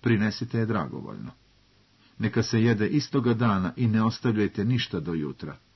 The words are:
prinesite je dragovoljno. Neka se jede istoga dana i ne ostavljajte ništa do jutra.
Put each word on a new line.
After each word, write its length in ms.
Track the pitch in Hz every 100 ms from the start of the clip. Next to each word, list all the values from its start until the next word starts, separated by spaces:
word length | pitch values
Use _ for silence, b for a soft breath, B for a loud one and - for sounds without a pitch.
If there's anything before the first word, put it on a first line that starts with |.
prinesite 580 | 117 107 151 - 117 117
je 60 | 113
dragovoljno. 680 | 107 73 - - - 123 - _ _ _ _ _ _ b b
Neka 240 | 107 117
se 200 | 110 117
jede 240 | 113 107 101
istoga 460 | 147 - 139 120
dana 400 | 113 117 95 92 -
i 120 | 117
ne 160 | 110
ostavljajte 640 | 110 - 127 107 101 - 107
ništa 340 | 123 - 90
do 140 | 80
jutra. 440 | 82 71 - 76 - _